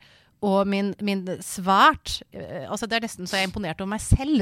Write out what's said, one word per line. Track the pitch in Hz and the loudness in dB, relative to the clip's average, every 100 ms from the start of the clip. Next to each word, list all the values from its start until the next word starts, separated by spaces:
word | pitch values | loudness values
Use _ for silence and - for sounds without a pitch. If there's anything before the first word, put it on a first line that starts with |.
| _ _ _ - | _ _ _ -4
og | 208 190 196 | 2 4 4
min, | 202 202 180 | 2 0 -2
min | 202 196 185 175 | -2 -2 -2 -8
svært, | - - 180 196 294 294 - - - | -8 -6 2 6 6 4 -4 -10 -10
eh, | 196 - 151 135 | -14 -10 -10 -6
altså | 208 202 | -6 -2
det | 226 | -2
er | 226 | -4
nesten | - 180 | -8 -4
så | 190 | -2
jeg | 190 | -2
er | |
imponert | 208 180 160 | -2 -6 -6
over | 190 | -6
meg | 214 | -4
selv, | - - 269 285 | 2 2 2 0